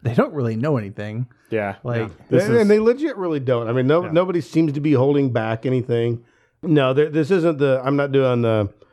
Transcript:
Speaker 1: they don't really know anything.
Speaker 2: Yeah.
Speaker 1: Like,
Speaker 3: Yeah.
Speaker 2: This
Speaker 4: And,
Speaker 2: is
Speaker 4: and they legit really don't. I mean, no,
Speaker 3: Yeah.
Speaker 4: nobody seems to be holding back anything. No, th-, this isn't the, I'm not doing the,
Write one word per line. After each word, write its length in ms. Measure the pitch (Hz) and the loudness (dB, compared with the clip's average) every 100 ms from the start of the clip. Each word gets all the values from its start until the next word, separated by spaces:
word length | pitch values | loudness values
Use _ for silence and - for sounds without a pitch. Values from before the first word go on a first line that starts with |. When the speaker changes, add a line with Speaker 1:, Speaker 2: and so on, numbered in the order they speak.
Speaker 1:
they 120 | 117 | -2
don't 180 | 120 269 | 0 0
really 200 | 151 117 110 | -2 -4 -4
know 200 | 147 131 | -2 -2
anything. 500 | 101 101 104 110 127 _ _ | -4 -10 -10 -8 -10 _ _
Speaker 2:
Yeah. 260 | 110 101 98 | -4 -4 -6
Speaker 1:
Like, 260 | 123 117 110 | -6 -6 -6
Speaker 3:
Yeah. 60 | - - | -10 -2
Speaker 2:
This 160 | 165 | 0
Speaker 4:
And, 100 | 208 | 2
Speaker 2:
is 60 | 233 | 2
Speaker 4:
and 100 | 208 | 4
they 80 | 214 | 4
legit 380 | 220 269 302 208 | 2 0 -4 -4
really 240 | 180 147 | -4 -2
don't. 280 | 127 117 113 | -2 -2 0
I 40 | |
mean, 140 | 127 127 | 0 2
no, 180 | 165 | 2
Speaker 3:
Yeah. 60 | 170 | 2
Speaker 4:
nobody 280 | 160 185 170 | 0 0 -2
seems 320 | - 160 160 | -2 0 0
to 60 | 139 | 0
be 120 | 151 | 0
holding 400 | 131 139 143 135 | 2 2 2 0
back 320 | 117 110 113 135 | -2 -2 -4 -2
anything. 560 | 127 123 117 120 117 - _ _ _ | -2 0 -2 -2 -4 -10 _ _ _
No, 300 | 185 147 131 | 0 2 4
th-, 180 | 131 156 | 2 0
this 180 | 151 147 | 0 0
isn't 280 | 190 165 147 | 2 0 0
the, 220 | 139 131 | 0 0
I'm 140 | 131 143 | 0 0
not 160 | 143 | 2
doing 300 | 135 131 123 | 2 2 2
the, 260 | 117 110 104 - _ | 2 0 -2 -6 _